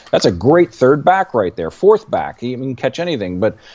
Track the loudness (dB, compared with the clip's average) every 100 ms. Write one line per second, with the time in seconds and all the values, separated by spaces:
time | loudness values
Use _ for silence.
0 | -4 0 0 0 2 4 2 2 2 2
1 | 2 0 0 -2 -2 -4 -10 0 2 2
2 | 0 -6 -6 -8 -10 -8 -10 -6 -6 -6
3 | -6 -6 -6 -4 -4 -4 -14